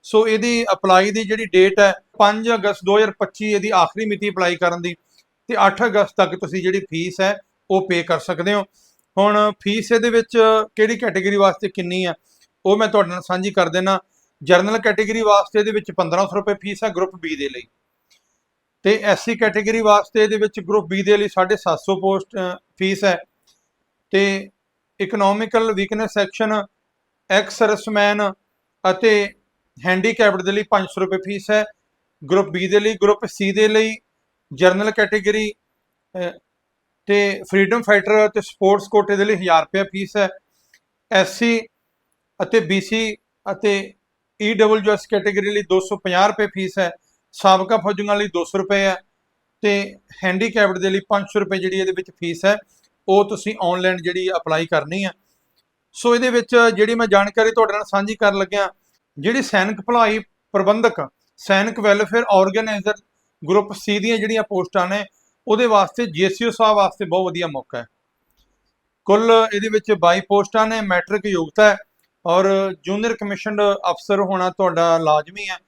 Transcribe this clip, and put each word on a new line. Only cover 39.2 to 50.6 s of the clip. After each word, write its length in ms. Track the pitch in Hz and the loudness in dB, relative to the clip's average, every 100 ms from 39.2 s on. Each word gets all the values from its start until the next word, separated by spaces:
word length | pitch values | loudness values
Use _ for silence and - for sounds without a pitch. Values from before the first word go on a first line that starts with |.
| 208 | 0
ਲਈ 100 | 196 | -2
ਹਜ਼ਾਰ 280 | 185 165 | 2 2
ਰੁਪਏ 200 | 160 190 | 2 -4
ਫੀਸ 340 | 196 190 196 208 | -4 -6 -6 -2
ਹੈ। 120 | 190 - _ _ _ _ _ _ _ | -2 -4 _ _ _ _ _ _ _
ਐਸ 280 | 190 190 - | 0 0 0
ਸੀ 220 | 233 226 226 _ _ _ _ _ _ _ | 0 0 -4 _ _ _ _ _ _ _
ਅਤੇ 160 | 185 226 | 0 0
ਬੀ 220 | 156 196 | 2 -2
ਸੀ 340 | 190 220 220 208 _ _ 190 | -2 -4 -4 -8 _ _ -12
ਅਤੇ 420 | 190 214 196 190 _ _ _ _ _ | -2 0 -2 -4 _ _ _ _ _
ਈ 120 | 214 | -4
ਡਬਲਯੂ 400 | 214 214 220 202 | 2 2 4 2
ਐਸ 140 | 208 - | -2 -2
ਕੈਟਾਗਰੀ 440 | 208 202 196 202 | -2 0 -2 -2
ਲਈ 100 | 208 | -4
ਦੋ 180 | 202 190 | 0 -2
ਸੌ 180 | 190 202 | -2 -8
ਪੰਜਾਹ 300 | 190 180 208 | -2 2 2
ਰੁਪਏ 200 | 208 208 | 0 -4
ਫੀਸ 320 | 190 185 196 | -4 -6 -2
ਹੈ, 120 | 175 - _ _ _ | -4 -6 _ _ _
ਸਾਬਕਾ 460 | - 196 190 190 220 | 0 4 4 2 -2
ਫੌਜੀਆਂ 380 | 185 196 208 208 | -2 -6 -2 -2
ਲਈ 120 | 208 | -2
ਦੋ 180 | 175 165 | -4 -4
ਸੌ 120 | 196 | -6
ਰੁਪਏ 220 | 190 202 | -2 0
ਹੈ 160 | 196 185 _ _ _ _ _ _ | 0 -2 _ _ _ _ _ _
ਤੇ 340 | 208 202 202 - _ - | -2 -2 -4 -14 _ -6
ਹੈਂਡੀਕੈਪਡ 540 | 190 185 226 233 | -4 -2 -2 2